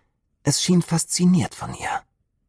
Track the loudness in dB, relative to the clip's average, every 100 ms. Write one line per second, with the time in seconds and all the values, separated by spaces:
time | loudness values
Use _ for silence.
0 | _ _ _ _ -4 -2 2 2 2 -2
1 | -2 2 4 4 0 -6 -12 -10 -8 -8
2 | -10 _ _ _